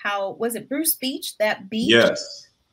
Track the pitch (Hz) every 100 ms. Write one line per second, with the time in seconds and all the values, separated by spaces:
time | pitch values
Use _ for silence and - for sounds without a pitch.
0 | 208 202 196 - 233 220 - 285 320 -
1 | 262 320 - - 214 - 190 220 226 117
2 | - - - - - _ _